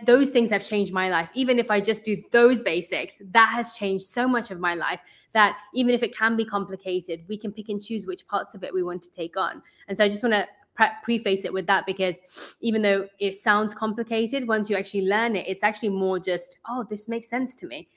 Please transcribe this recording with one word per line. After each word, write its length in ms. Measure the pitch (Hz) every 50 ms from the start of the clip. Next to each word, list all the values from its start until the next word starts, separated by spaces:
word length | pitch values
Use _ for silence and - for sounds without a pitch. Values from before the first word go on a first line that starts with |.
| 226
those 260 | 240 240 277 285 277
things 200 | - 240 233 214
have 160 | 214 196 202
changed 260 | - 214 208 202 170
my 180 | 185 185 185 185
life. 180 | 180 165 170 - -
Even 240 | 254 262 247 254 240
if 120 | 226 233
I 100 | 208 202
just 240 | 202 220 214 214 -
do 160 | 220 208 165 - -
those 280 | - 240 240 247 254 233
basics, 560 | 240 190 165 175 170 - 185 139 139 - - - 202 185
that 180 | 185 226 226 220
has 240 | 226 240 233 240 -
changed 320 | - 208 196 196 190 196
so 200 | - - 247 247
much 240 | 254 247 233 - -
of 80 | 190 175
my 160 | 180 175 170
life 240 | 170 151 - 175 - - - - - _ _
that 260 | - 220 208 196 - - - - -
even 200 | 247 247 247 247
if 80 | 233
it 140 | 240 214 240
can 180 | - 220 226 226
be 100 | 220 220
complicated, 800 | 226 208 202 196 170 190 190 - 190 185 185 175 - 165 165 165 180
we 80 | 214
can 160 | 208 233 208
pick 160 | 190 220 202 220
and 120 | 208 202
choose 260 | 208 - 226 214 180
which 200 | 180 180 - -
parts 280 | _ 208 190 - - -
of 100 | 196 180
it 100 | - -
we 80 | 185
want 200 | 180 175 175 180
to 100 | - -
take 240 | - 180 165 170 -
on. 260 | 190 175 - - - - _ _ _ -
And 100 | - 196
so 60 | 202 214
I 40 | 202
just 140 | 208 208
wanna 260 | 247 233 214 202 - - - _ _ _ _
pre-, 120 | - - - - -
preface 420 | - - 233 226 226 208 190 190 -
it 80 | 170
with 140 | - 190 170
that, 200 | 196 196 180 170
because 300 | 190 185 190 185 185 175 - _ _ - - - - - _
even 220 | - 233 220 220
though 240 | 214 202 196 196 190 196 _ _
it 160 | 202 196 196
sounds 400 | - - 226 208 208 214 208 208
complicated, 760 | - 220 220 208 233 226 226 233 220 233 220 254 277 254 226
once 220 | 220 214 202 208
you 60 | 202
actually 300 | 190 190 - - 202 190
learn 300 | 185 202 214 233 233 214
it, 100 | 185 -
it's 160 | 180 190 190
actually 280 | - 214 214 - 240 208
more 280 | 190 190 190 190 185 180
just, 400 | 175 190 175 175 175 - - _ - -
Oh, 180 | 247 254 220 214
this 200 | 214 208 - 226
makes 200 | 226 233 226 -
sense 260 | 240 254 262 247 -
to 100 | - 185
me. 220 | 113 120 151 170 _ _